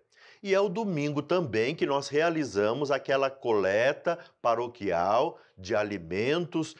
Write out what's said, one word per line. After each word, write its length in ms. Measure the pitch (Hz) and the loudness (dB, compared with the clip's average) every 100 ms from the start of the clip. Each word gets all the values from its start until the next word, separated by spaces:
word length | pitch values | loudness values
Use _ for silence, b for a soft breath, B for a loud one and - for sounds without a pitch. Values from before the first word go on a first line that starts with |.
| _ B B B | _ B B B
E 120 | 196 | 0
é 60 | 190 | 2
o 80 | 202 | 2
domingo 540 | 180 208 156 147 147 | 0 -2 -2 -2 -2
também 520 | 147 180 139 110 120 | 0 0 0 0 0
que 120 | 160 156 | 0 -2
nós 240 | 139 139 | -2 0
realizamos 840 | 143 170 160 131 98 104 131 139 | 0 0 0 -2 2 2 2 0
aquela 380 | 135 135 135 135 | 0 0 0 0
coleta 920 | 135 120 104 95 104 127 147 175 170 B _ | -2 0 2 4 4 2 0 -2 -4 B _
paroquial 960 | 120 117 120 - 98 85 92 113 233 B B - | 0 0 -2 -6 -2 0 2 2 0 B B -14
de 160 | 92 | -4
alimentos, 1040 | 107 104 101 82 92 123 165 170 165 156 | -2 -2 -4 -6 -4 -2 -2 -2 -4 -6